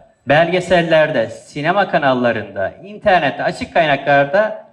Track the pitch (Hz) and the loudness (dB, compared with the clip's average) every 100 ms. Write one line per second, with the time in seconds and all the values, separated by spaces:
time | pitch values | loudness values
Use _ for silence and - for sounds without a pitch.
0 | - _ - 151 170 180 175 180 165 160 | -20 _ 0 2 2 0 0 0 2 2
1 | 151 127 113 - - 151 151 196 190 135 | 2 0 -4 -8 -16 -6 -2 0 0 0
2 | 139 127 120 110 104 98 95 - - 214 | 0 0 0 -2 -6 -6 -6 -8 -18 -4
3 | 208 180 143 131 143 - 254 180 156 135 | 2 2 0 -2 -6 -6 -4 0 2 0
4 | 143 143 139 - - 214 - | 2 2 2 0 -2 -4 -16